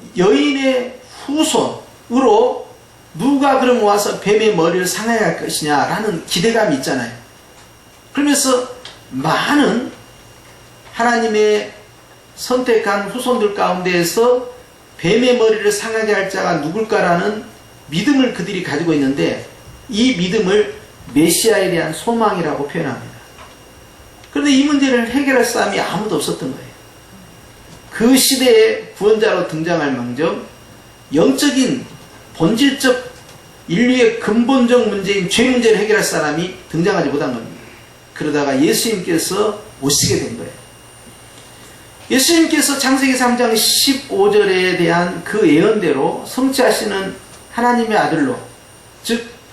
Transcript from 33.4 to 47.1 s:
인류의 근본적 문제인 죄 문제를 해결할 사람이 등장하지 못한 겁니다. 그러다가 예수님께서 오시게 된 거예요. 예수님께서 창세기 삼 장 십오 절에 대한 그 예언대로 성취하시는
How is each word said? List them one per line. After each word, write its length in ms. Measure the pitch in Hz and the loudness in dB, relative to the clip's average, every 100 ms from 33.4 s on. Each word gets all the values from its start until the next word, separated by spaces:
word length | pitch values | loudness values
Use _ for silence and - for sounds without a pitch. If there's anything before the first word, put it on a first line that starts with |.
| - - - | -20 -16 -4
인류의 520 | 180 247 254 226 - | 0 2 4 2 2
근본적 680 | - 226 240 262 240 247 214 | -2 0 2 2 4 2 2
문제인 400 | 196 190 196 170 | -2 -2 -2 0
죄 180 | - 262 | 0 2
문제를 300 | 247 220 196 | 2 2 2
해결할 260 | 214 190 | 2 0
사람이 500 | 165 170 151 160 185 - - | 0 -2 -2 -4 -6 -8 -8
등장하지 380 | 156 190 185 143 | -2 0 0 -2
못한 240 | 143 135 | -2 -4
겁니다. 260 | 117 - - - - - - - | -6 -12 -18 -20 -20 -20 -20 -18
그러다가 480 | - 151 143 143 135 | -8 -4 -2 0 2
예수님께서 1040 | 175 226 233 202 180 165 - 190 214 - - - | 2 2 -2 -4 -2 -2 -2 -2 -2 -4 -12 -6
오시게 380 | 135 - - - | -2 2 2 0
된 180 | 113 117 | -4 -10
거예요. 240 | - - - - - - - - - - - - - - - - - | -14 -16 -20 -20 -20 -20 -20 -20 -20 -20 -20 -20 -20 -20 -20 -16 -2
예수님께서 640 | 254 262 330 320 302 277 269 | 0 4 4 4 2 0 0
창세기 400 | 254 269 269 254 | 0 2 2 2
삼 200 | 247 240 | 2 2
장 180 | 233 | 2
십오 800 | 220 - - 277 262 - 196 202 | 2 2 2 2 0 -2 0 4
절에 440 | 208 196 185 185 175 | 4 4 2 0 0
대한 460 | 165 170 180 170 | 0 0 -2 -4
그 260 | - 214 170 | -6 2 4
예언대로 760 | 147 208 214 165 135 165 - - | 6 4 2 0 0 -2 -4 -8
성취하시는 880 | 254 262 262 214 208 208 196 190 | -2 -2 2 2 0 -2 -4 -6